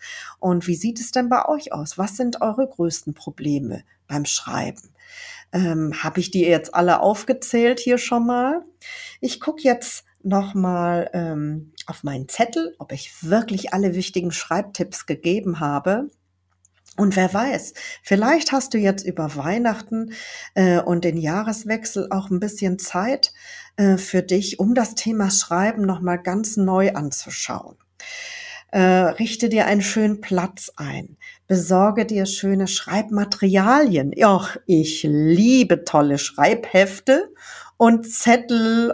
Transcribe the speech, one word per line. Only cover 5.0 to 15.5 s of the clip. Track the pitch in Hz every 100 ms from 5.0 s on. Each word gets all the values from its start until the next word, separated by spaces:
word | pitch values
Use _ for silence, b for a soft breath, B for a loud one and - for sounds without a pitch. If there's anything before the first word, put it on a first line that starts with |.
| B B B B B
Ähm, | 185 175 160 156 151
hab | 156 185
ich | 175
die | 185
jetzt | 170 165 -
alle | - 175 165
aufgezählt | 196 208 - 254 - 233 240 240
hier | 247 247
schon | - 240 233
mal? | 247 262 339 - _ B B B B
Ich | 254 -
guck | - 311
jetzt | 262 240 - - - _
noch | 196 196 196
mal, | 196 185 175 175 175 175
ähm, | 180 165 151 151 156 156 - -
auf | -
meinen | 143 139 135
Zettel, | - 233 330 330 -
ob | -
ich | 131 - -
wirklich | 160 214 226 190 -
alle | 185 196
wichtigen | 175 180 180 175
Schreibtipps | 160 - 170 202 - 170 - -
gegeben | 151 170 202 196